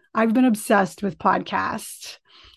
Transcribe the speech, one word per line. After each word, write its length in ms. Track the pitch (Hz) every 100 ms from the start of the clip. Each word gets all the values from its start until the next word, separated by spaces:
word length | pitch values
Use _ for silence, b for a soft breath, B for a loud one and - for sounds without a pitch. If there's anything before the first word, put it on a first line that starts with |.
| _ -
I've 180 | 226
been 120 | 226 254
obsessed 580 | 214 - 208 185 -
with 160 | 202 -
podcasts. 1000 | 202 185 - 190 190 208 - - - - b b b